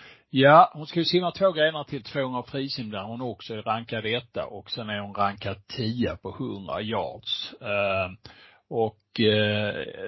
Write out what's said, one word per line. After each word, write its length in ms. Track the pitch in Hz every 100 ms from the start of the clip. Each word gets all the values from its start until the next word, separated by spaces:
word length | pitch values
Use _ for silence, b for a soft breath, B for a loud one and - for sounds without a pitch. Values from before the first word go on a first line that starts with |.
| B B _
Ja, 380 | 131 135 156 185
hon 140 | 156 151
ska 120 | 170
ju 60 | 160
simma 260 | 180 175
två 200 | - 196
grenar 320 | 156 156 156
till, 200 | 143 143
tvåhundra 400 | - 147 131 127
frisim 480 | 120 139 135 139 110
där 120 | 104
hon 180 | 104 117
också 320 | 127 107 -
är 80 | 110
rankad 440 | 113 113 117 113 107
etta 400 | 117 120 - 71
och 260 | 101 -
sen 180 | - 107
är 100 | 104
hon 160 | 101 101
rankad 520 | 101 101 101 95 -
tia 480 | - 110 120 98 80
på 140 | 101
hundra 500 | 98 127 101 92 -
yards. 720 | 110 110 - - - - -
Eh, 580 | - 117 101 101 95 90 92 B B B B -
och, 500 | 127 110 - _ -
eh, 640 | 107 107 104 104 104 - - -